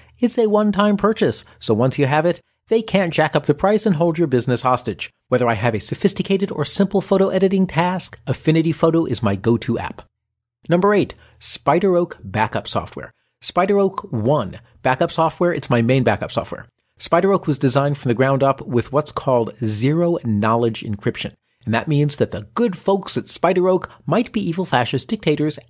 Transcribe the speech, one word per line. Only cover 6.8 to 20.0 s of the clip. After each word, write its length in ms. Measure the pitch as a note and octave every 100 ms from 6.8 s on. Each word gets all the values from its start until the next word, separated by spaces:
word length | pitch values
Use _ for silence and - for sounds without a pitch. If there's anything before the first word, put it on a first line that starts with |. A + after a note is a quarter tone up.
| G3 G3
photo 260 | - F#3+ F#3+
editing 400 | F#3 F#3+ F#3+ F#3
task, 500 | D#3+ F3+ F#3 - - -
Affinity 440 | B2+ D#3 D#3+ D#3+
Photo 320 | D3+ E3 E3
is 180 | - -
my 120 | G#2 G2+
go-to 420 | A2+ A2+ - A2+
app. 260 | F#2 - - _ _ _ _ _ -
Number 240 | F3 G#3
eight, 220 | G#3 C#3 - - _
SpiderOak 800 | - - - E3+ G3 F3 F3 -
backup 460 | G2 G#2+ G#2+ G#2+ -
software. 420 | G2+ - - B1 _ _ _
SpiderOak 640 | - F3 F#3+ G3+ G3 - G3+
One 520 | A2+ A2 D3 F#2+ F#2+ - _
backup 280 | B2+ C3 E3+
software, 400 | - D#3+ - F3
it's 180 | D#3+ -
my 120 | A#2+
main 220 | A#2 C3
backup 280 | A#2 A#2+ -
software. 360 | - - - - _ _ _
SpiderOak 480 | - E3+ G3 F#3+ -
was 140 | C3+
designed 380 | C3+ C#3 C#3+ C#3+
from 100 | B2
the 80 | A#2
ground 260 | C3+ C3+
up 240 | C#3 C3+ -
with 280 | A#2+ -
what's 180 | C3+ -
called 420 | - C#3 B2 A2+ -
zero 560 | A2+ G#2 C3 E3